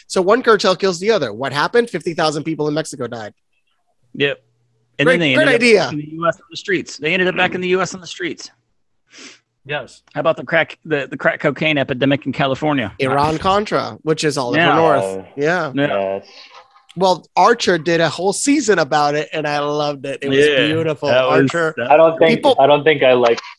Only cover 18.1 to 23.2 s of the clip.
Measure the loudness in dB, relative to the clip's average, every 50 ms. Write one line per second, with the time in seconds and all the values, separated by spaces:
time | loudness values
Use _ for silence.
18.1 | -2 -2 -2 -2 -2 -2 0 0 0 2 2 2 2 2 2 0 0 0 0 0
19.1 | 0 -2 -4 -6 -6 -6 -4 -4 -4 -4 -4 -2 -2 -2 -2 -4 -4 -6 -8 -10
20.1 | -8 -8 -4 0 2 4 4 4 4 2 2 2 0 -2 -2 -2 -4 -4 -2 0
21.1 | 2 2 2 4 4 2 2 2 0 0 -2 -2 -2 -2 0 4 6 6 6 6
22.1 | 4 4 4 4 4 4 2 2 4 4 4 4 4 4 2 2 2 4 4 4
23.1 | 4 4